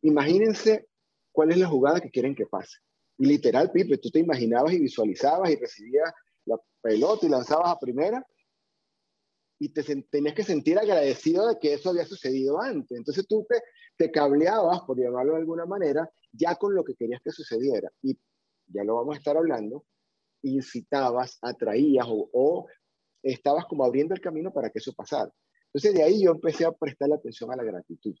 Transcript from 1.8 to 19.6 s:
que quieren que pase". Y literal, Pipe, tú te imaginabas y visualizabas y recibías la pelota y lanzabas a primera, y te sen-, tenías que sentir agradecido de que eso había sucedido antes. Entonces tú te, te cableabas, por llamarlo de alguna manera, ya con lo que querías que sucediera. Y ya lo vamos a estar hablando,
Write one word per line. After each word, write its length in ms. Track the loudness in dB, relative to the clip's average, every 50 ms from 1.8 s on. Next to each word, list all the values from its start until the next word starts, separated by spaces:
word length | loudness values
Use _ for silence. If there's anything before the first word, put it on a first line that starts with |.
| 4 4 2 2
que 100 | -2 -4
quieren 240 | -4 -2 -2 -2 -2
que 120 | -4 -6
pase". 320 | -6 -6 -10 -10 -10 -20 _ _ _ _ _ _ _ _ 0
Y 80 | 4
literal, 460 | 4 4 4 4 4 4 4 2 2 2
Pipe, 240 | 0 2 2 0 -2
tú 120 | -2 0
te 100 | 0 2
imaginabas 520 | 2 2 0 0 0 0 2 2 2 2
y 80 | 2 2
visualizabas 720 | 0 0 0 -2 -2 -2 -2 0 0 0 2 2 2 0
y 60 | 0 0
recibías 560 | -2 -10 -12 -16 -16 -2 0 0 0 0 -6 -12 _ _ _ _ _
la 120 | -6 -6 -6 _ _ _ _
pelota 440 | -2 0 0 2 2 2 2 2 2
y 40 | 0
lanzabas 420 | 0 0 0 0 0 2 2 0
a 80 | -2 -2
primera, 460 | -4 -6 -4 -2 -2 -2 -2 -4 -8 _ _ _ _ _ _ _ _ _ _ _ _ _ _ _ _ _ _ _ _ _ _ _ _ _ _ _
y 100 | -10 -8
te 140 | _ -8 -6
sen-, 240 | -4 -6 -8 -8 _
tenías 260 | -4 -2 -2 -2 -2
que 80 | -4 -4
sentir 340 | -2 -2 -2 0 2 2 2
agradecido 720 | 2 2 2 2 2 2 0 -2 -2 0 0 2 2 0
de 120 | 0 0
que 140 | 0 -2 -2
eso 160 | 0 -2 -2
había 160 | -2 -2 -2
sucedido 560 | -4 -8 -10 -6 -4 -2 -2 -2 -2 -2 -2
antes. 360 | -4 -4 -6 -8 -8 _ -12 -10
Entonces 280 | -8 -6 -4 -4 -2 _
tú 180 | -2 -2 0 0
te, 120 | -2 -2 -2 -6 _ _ -20 -20 _ _
te 140 | -2 0
cableabas, 680 | 2 2 2 4 4 4 4 4 2 2 2 2 0 0
por 160 | -2 -6 -2 -2
llamarlo 360 | -2 -2 -2 -2 0 0 0
de 60 | 0
alguna 260 | -2 -4 -6 -6 -6
manera, 440 | -6 -4 -2 -2 0 0 -2 -2 -4 _ _ _ _
ya 240 | _ -2 0 0 0
con 200 | 0 -2 0 0
lo 80 | 0 -2
que 120 | -2 -6
querías 260 | _ -6 -6 -6 -6 _
que 80 | -10
sucediera. 600 | -10 -10 -12 -6 -4 -2 0 0 0 -2 -4 -6 _ _
Y 160 | -4 -4 -4 _ _ _ _ _ _ _ _ _ _ _
ya 160 | -8 -6 -2
lo 120 | -2 -2
vamos 200 | -2 -2 -4 -6
a 40 | -6
estar 180 | -4 -2 0 2
hablando, 480 | 2 0 -2 -4